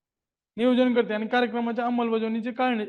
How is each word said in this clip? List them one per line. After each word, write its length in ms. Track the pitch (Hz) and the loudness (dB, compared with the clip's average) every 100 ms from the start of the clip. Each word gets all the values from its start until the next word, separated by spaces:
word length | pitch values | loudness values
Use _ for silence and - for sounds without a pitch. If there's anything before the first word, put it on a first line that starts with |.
| _ _ _ _ _ 208 | _ _ _ _ _ 0
नियोजन 360 | 247 247 254 | 2 4 4
करते 200 | 240 208 | 2 0
आणि 140 | 214 220 | -2 0
कार्यक्रमाच्या 580 | 247 240 240 233 233 240 | 0 0 -2 -4 -2 -2
अंमलबजावणीची 640 | 240 233 226 220 226 233 | 0 0 0 -2 -4 -4
काळजी, 340 | 240 254 226 | -2 -2 -2